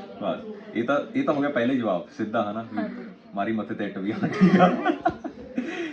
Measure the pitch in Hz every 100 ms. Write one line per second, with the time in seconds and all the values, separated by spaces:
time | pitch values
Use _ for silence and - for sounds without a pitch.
0 | - - - - - - - - 120 143
1 | - 135 147 147 143 123 120 135 110 90
2 | - - 107 113 104 107 113 156 147 123
3 | - 92 - 101 104 110 101 110 101 95
4 | 98 110 - - 180 180 180 247 370 -
5 | 359 - - - - - 330 349 330